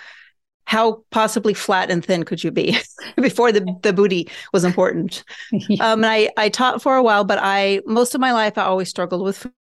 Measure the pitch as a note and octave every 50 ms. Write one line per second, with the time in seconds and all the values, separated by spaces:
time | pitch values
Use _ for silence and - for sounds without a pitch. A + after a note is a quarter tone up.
0 | - - - - - _ _ _ _ _ _ _ _ - - A3 A3+ A3+ A3 A3
1 | - _ - A3+ A3 G#3+ A3 A3+ G3+ A3 G3+ - - - G3+ F#3 - - F#3 E3+
2 | E3+ - F#3 E3+ E3 - F3 E3 - E3 - - D#3 - G#3 - - - - -
3 | - - - - B3 C4 - - A#3 A#3+ G#3+ G#3 F#3+ F#3 F3+ F3+ - G#3+ G3 F#3
4 | G3+ G3+ F#3+ F3 E3 - - - - - - G3 E3+ F3+ F3 - F#3 F#3+ - E3
5 | D#3+ - - - - - - - - - - G3 - - G#3 F#3+ - A3+ A3 A3
6 | A3 A3 A3 A3 G#3+ - - - G#3+ G#3+ G#3+ - B3+ B3+ - A#3+ - C#4+ C4 C4
7 | B3+ A3+ G#3 G3+ G#3 F#3+ G#3 G3 - G3 G3 G3 G3 G3 G3 G3 F#3+ - A3 A3+
8 | B3 A#3+ - C#4 B3+ C4 B3 A3+ G#3+ G#3+ G#3 A3 F#3+ F3+ F#3+ F#3 F#3 F3+ - -
9 | F3+ F3+ F#3 F3 F#3 F#3+ G3 - - B3+ - _